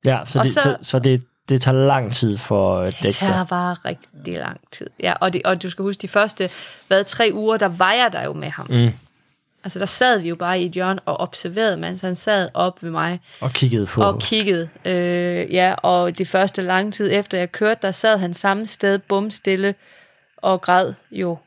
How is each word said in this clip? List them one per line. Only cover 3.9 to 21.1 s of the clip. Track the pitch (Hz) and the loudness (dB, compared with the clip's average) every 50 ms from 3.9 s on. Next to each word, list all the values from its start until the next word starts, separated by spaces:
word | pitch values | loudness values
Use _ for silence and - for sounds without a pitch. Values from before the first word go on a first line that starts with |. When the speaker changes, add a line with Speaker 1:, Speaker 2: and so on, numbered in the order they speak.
| 170 - - _ _ 147 147 156 175 - | -10 -10 -14 _ _ -16 -12 -10 -8 -8
Speaker 2:
lang | - - - - _ _ | -8 -8 -10 -12 _ _
tid. | - - - - _ _ | -16 -14 -14 -16 _ _
Ja, | - 180 175 - | -2 -2 0 0
og, | - 190 175 | 0 0 0
det, | 180 - | 0 0
og | - 185 175 - | 0 0 0 -4
du | 185 | -10
skal | 175 - 196 | -8 -6 -6
huske, | 196 202 196 | -6 -6 -6
de | - 190 | -10 -2
første, | - 208 208 214 214 - 190 180 - - - - - - - _ | 0 2 2 2 0 -6 -6 -6 -6 -12 -18 -18 -20 -20 -2 _
hvad, | 196 190 202 | 2 2 2
tre | 196 - - 233 220 185 | 0 0 2 2 2 2
uger, | 202 214 220 220 214 | 2 0 0 2 2
der | 208 190 | 2 0
var | 170 170 185 185 208 | 2 2 2 2 4
jeg | 240 247 233 185 | 4 2 0 0
der | - 120 | -2 -6
jo | 143 143 | -6 -6
med | 151 147 151 | -6 -8 -10
ham. | 143 - - - | -10 -12 -8 0
Speaker 1:
Mm. | 123 120 120 117 110 - _ _ _ _ _ _ _ _ _ _ _ _ _ | 2 4 4 4 2 0 _ _ _ _ _ _ _ _ _ _ _ _ _
Speaker 2:
Altså, | 196 - 185 | -12 -6 -6
der | 190 | -6
sad | 190 - - 247 254 240 208 | -6 0 2 4 4 4 2
vi | 170 165 | 0 -4
jo | 170 | -6
bare | 165 175 175 185 185 | -4 -4 -2 0 0
i | 175 | -2
et | 180 | -2
hjørne | - 180 185 185 190 190 - | -2 -2 -2 -2 -2 -4 -4
og | - - - | -6 -4 -4
observerede, | 180 180 - - - 180 170 202 220 220 185 160 | -4 -6 -6 -10 -10 -6 -2 0 0 0 0 0
mens | 160 170 180 185 | -4 -8 -8 -6
han | - 185 180 | -6 -6 -6
sad | 175 - - 214 202 185 165 - | -4 -2 0 0 0 0 -2 0
op | - 175 185 180 - - | 0 0 0 -2 -6 -10
ved | 170 | -6
mig. | 160 160 156 165 180 175 _ _ - - | -4 -2 -2 -2 -4 -6 _ _ -14 -6
Speaker 1:
Og | - 131 127 | -6 -4 0
kiggede | - - 127 113 110 101 | 2 2 2 2 2 0
på. | 95 - - 107 | 0 2 2 2
Speaker 2:
Og | 101 101 113 | 2 2 0
kiggede, | - - 226 220 214 202 190 170 165 160 _ - _ | -2 0 0 2 2 2 0 0 -2 -6 _ -8 _
øh, | 180 185 180 175 175 175 175 175 175 175 175 175 - - | -2 -2 0 0 0 0 0 0 -2 -2 -2 -4 -2 0
ja, | 180 180 185 190 | 2 2 2 2
og | - - - 180 180 175 175 175 - | 2 2 2 4 4 2 0 0 -4
det | 190 170 | -6 0
første | - 190 190 196 - - | 2 2 2 2 0 -4
lange | 185 180 185 185 202 214 | -2 0 0 0 0 -2
tid | 196 - 214 196 - | -4 -2 0 2 2
efter, | 202 202 - - 185 | 0 0 -2 -4 -4
jeg | 180 175 | -4 -4
kørte, | - - 214 214 226 - | -2 0 0 0 0 0
der | - 190 | -2 -4
sad | 180 - - 220 220 202 | -4 0 2 2 4 4
han | 185 175 175 | 2 -2 -4
samme | - - 202 196 202 226 | -2 0 0 0 0 -2
sted, | 208 - - - 196 196 196 | -6 -6 0 2 2 2 0
bumstille, | 196 _ 196 196 202 220 202 - _ 196 190 185 196 202 196 _ _ _ - - _ _ _ _ _ _ _ - | 0 _ -2 0 0 -2 -6 -4 _ -2 0 0 0 -2 -2 _ _ _ -20 -20 _ _ _ _ _ _ _ -4
og | - 190 190 180 | 0 0 0 0
græd | - - 180 180 190 - - - _ _ | 2 2 4 4 4 0 -4 -10 _ _